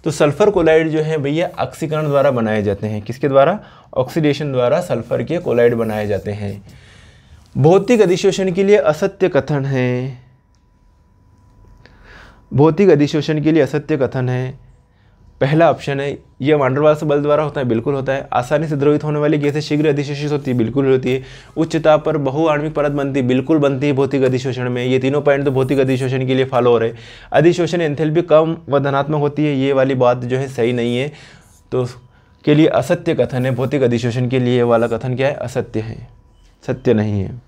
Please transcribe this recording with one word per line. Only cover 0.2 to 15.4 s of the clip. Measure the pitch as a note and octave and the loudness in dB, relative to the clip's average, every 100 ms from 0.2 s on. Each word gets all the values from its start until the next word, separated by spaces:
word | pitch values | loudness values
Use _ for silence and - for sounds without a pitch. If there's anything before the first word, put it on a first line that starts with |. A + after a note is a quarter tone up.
| D3+ C#3 G#3 | 0 4 2
कोलाइड | G3+ D#3+ D#3+ D#3+ | 4 4 4 4
जो | D#3 | -2
है | D3+ D#3 | -2 -2
भैया | C#3 D#3 F3 - | -2 -2 -4 -4
ऑक्सीकरण | C3+ - D#3 D#3 | -8 -6 -6 -4
द्वारा | D3+ C#3 C#3 | 0 2 2
बनाए | B2 A2 G#2+ | 2 0 0
जाते | G2+ G2 G#2+ | 0 -2 -4
हैं। | G#2+ | -8
किसके | G#2 B2 D3 | -8 -4 2
द्वारा? | C3+ C#3 G#3 - - _ | 4 4 0 -8 -20 _
ऑक्सीडेशन | - B2+ E3+ D3+ C3+ D3+ | -6 -2 0 0 0 -2
द्वारा | C3 B2 C3+ | 0 0 0
सल्फर | - A#2 A2+ A#2+ | -2 -6 -4 -6
के | A#2+ E3 | -4 -4
कोलाइड | D#3+ A#2+ A#2+ A#2+ | -2 2 2 2
बनाए | A2+ G#2+ G#2 | -2 -4 -4
जाते | G2 G2 | -4 -4
हैं। | G2+ G2+ G2+ - - - - - - _ - - - | -8 -8 -10 -16 -20 -20 -20 -20 -20 _ -20 -12 0
भौतिक | C#3 F#3+ G3 A#3+ | 4 4 4 4
अधिशोषण | G3 F3 G3 F3+ F#3+ | 4 4 0 0 -2
के | F3+ | 0
लिए | G3 G#3 | 4 4
असत्य | D#3+ D3+ G3 - F#3 | 4 0 -2 0 0
कथन | C#3 C3 D3 C3+ | 0 0 -4 -2
है, | C3+ B2+ B2 B2+ B2 - _ _ _ _ _ _ _ _ _ _ _ _ _ - - - _ - - - - _ | -2 0 -2 -6 -10 -20 _ _ _ _ _ _ _ _ _ _ _ _ _ -20 -20 -20 _ -20 -20 -20 -20 _
भौतिक | B2+ D3+ D#3 G3+ | 4 4 6 4
अधिशोषण | D3 C#3+ D#3 C#3+ D#3 | 6 4 0 -2 -2
के | D3 | 2
लिए | E3 | 2
असत्य | C3+ D3+ C#3+ C#3 | 2 -2 -4 -2
कथन | B2 C3 B2 | -2 -2 -4
है, | B2+ B2+ - - _ _ _ _ _ - _ | -4 -6 -10 -20 _ _ _ _ _ -20 _